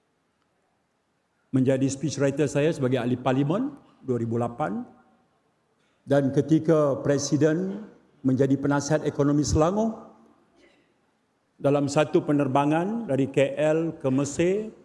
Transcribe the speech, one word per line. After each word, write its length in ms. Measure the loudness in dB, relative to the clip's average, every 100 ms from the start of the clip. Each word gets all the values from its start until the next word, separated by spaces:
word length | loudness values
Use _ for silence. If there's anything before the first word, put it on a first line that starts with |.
| _ _ _ _ _ _ _ _ _ _ _ _ _ _ -4
menjadi 360 | 0 2 2 0
speechwriter 600 | -2 -6 -2 -2 0 -2
saya 240 | 0 0
sebagai 320 | 0 -2 0
ahli 160 | -2 -2
parlimen 560 | 0 0 0 -2 -4 -8 _ _
dua 160 | -6 -4
ribu 160 | -2 -2
lapan, 480 | -4 -4 -6 -6 -10 -18 _ _ _ _ _ _ _ _ _ _ 0
dan 240 | 0 2
ketika 680 | 0 2 2 4 2 2 0
Presiden 840 | 0 -2 0 2 2 0 -4 -8 -14 -20 _ _
menjadi 320 | -2 2 2 2
penasihat 480 | 0 -2 0 -2
ekonomi 400 | -2 0 0 2
Selangor, 680 | 0 2 2 2 -2 -4 -16 -20 _ _ _ _ _ _ _ _ _ _ _ _ _ -2
dalam 280 | 0 2 2
satu 360 | 0 2 2
penerbangan 840 | 2 0 2 2 2 0 -2 -4 -2
dari 200 | -2 0
K 240 | 2 0 2
L 360 | 0 0 -2 -4
ke 80 | -2
Mesir, 640 | -2 -2 0 0 0 -6 -14